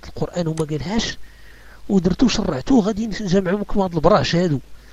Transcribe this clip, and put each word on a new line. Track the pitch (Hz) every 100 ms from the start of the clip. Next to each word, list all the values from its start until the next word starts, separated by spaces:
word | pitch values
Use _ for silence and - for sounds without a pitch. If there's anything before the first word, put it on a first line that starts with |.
| -
القرآن | - 156 175 165
وما | 160
قالهاش | 151 151 151 226 - - - - - - - - -
ودرتو | 196 165 - 240
شرعتو، | - 185 131 - 254
غادي | 190 202 226
نجمعوا | 185 190 190 175 208
لكم | 196 202
هاد | 190
البراش | 170 160 202 120 165
هادو. | 180 135 - - -